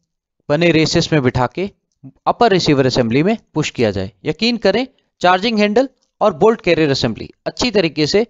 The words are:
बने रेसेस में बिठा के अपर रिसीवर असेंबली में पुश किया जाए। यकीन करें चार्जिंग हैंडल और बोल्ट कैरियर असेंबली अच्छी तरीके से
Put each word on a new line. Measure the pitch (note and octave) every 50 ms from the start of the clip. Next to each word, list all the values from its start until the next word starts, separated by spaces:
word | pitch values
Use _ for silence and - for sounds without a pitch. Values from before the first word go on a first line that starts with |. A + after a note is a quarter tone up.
| _ _ _ _ _ _ _ _ _ -
बने | D3 D#3 E3+ E3+
रेसेस | D#3+ D#3 D#3+ - - E3+ - - D#3+
में | D3+ B2+
बिठा | B2+ - C3 B2
के | A#2+ - - F#3 G3+ - _ _ _ _ _ - C3+ - _ _
अपर | D#3 - - A#3+ A#3 G3
रिसीवर | F3 - - D3+ C3 C3+
असेंबली | B2+ - D3 B2 A2+ A2+ C3+ D#3
में | G3 A#3 A3 - _ _
पुश | D#3 D3 -
किया | - - A#2+ G#2+
जाए। | F#2+ G2 F#2+ F#2+ - _ -
यकीन | C3+ D#3 - A3 A#3 A#3+
करें | A3 - G3 F#3+ A3+ C4 B3+ _ _ _ _ _ _
चार्जिंग | - F3 F#3 F#3 F#3 A#3+ A3+ G#3
हैंडल | G#3 G#3 G#3 A#3 C4+ C4+ - _ _ _ _ _
और | - G#3+ F#3
बोल्ट | C#3 F3+ A3 A#3 -
कैरियर | - F3+ E3 D#3 D#3+ C#3+
असेंबली | C#3 - - A#2+ G#2+ - E2+ - - _ _
अच्छी | - - - - B3+
तरीके | F#3+ G#3 E3 E3 - D3+ D3+
से | C#3+ - G3+ A#3 -